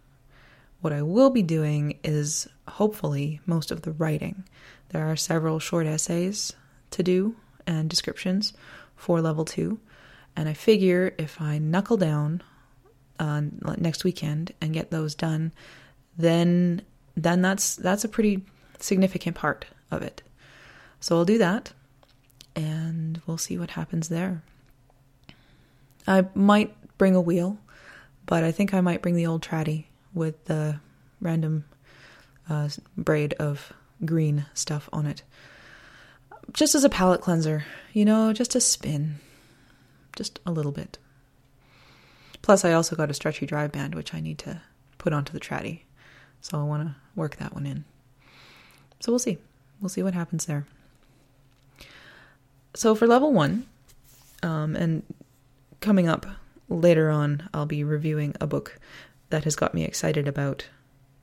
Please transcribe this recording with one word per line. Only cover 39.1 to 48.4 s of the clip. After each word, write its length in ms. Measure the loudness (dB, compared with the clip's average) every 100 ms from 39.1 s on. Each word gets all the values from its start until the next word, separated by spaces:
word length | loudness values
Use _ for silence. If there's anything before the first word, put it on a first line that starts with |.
| -6 -14 -20 _ _ _ _ _ _ -20 -12
Just 240 | -10 -10
a 60 | -6
little 220 | -4 -4
bit. 260 | -6 -12 -16 _ _ _ _ _ _ _ _ -20 -20 _ _ -20 -8
Plus, 220 | 4 6
I 80 | 6
also 240 | 2 2 -2
got 140 | -2
a 40 |
stretchy 320 | -2 -4 -4 -6
drive 260 | -4 -4
band, 220 | -6 -8
which 180 | -8 -10
I 80 | -8
need 180 | -8 -10
to 200 | -12 -14 -16 _ _ -6
put 140 | -2
onto 200 | -2 -4
the 80 | -10
Traddy. 420 | -8 -8 -8 -12 _ _ -20 -20 -20 _
So 180 | -8 -6
I 40 |
wanna 320 | -4 -4 -6 -8 _
work 220 | -8 -8 -8
that 180 | -12
one 120 | -8 -8
in. 180 | -8 -12 _ _ _ _ -20